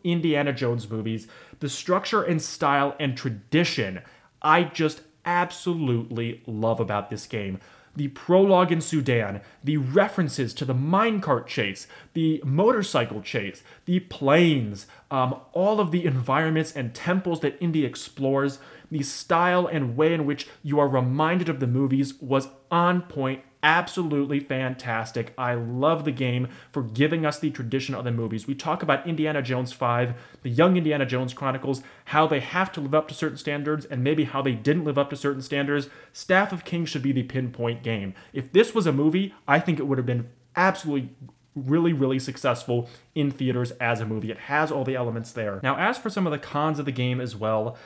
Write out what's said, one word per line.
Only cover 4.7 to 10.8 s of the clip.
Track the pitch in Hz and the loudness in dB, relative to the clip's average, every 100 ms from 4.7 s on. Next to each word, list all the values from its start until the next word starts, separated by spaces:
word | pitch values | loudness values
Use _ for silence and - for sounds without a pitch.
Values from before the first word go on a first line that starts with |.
| - 156 - - _ | 0 -2 -2 -18 _
absolutely | 175 175 180 - 180 170 135 117 117 117 117 - - | -2 0 0 -4 -4 0 0 0 -2 -4 -4 -6 -8
love | 107 113 117 | -2 0 0
about | 107 104 101 | 0 -2 -4
this | 107 - | -8 -8
game. | 110 98 95 - - _ | -6 -6 -8 -12 -20 _
The | - 143 | -6 -6
prologue | - - 180 196 180 175 | -4 4 6 8 6 6
in | 165 | 2
Sudan, | - 160 131 120 101 101 - - | 0 0 2 0 0 -6 -12 -10
the | 139 151 | -2 -2
references | 127 160 - - 151 - 120 | 2 4 4 2 -2 -2 -4
to | - | -4
the | 131 | -2
minecart | 127 | 0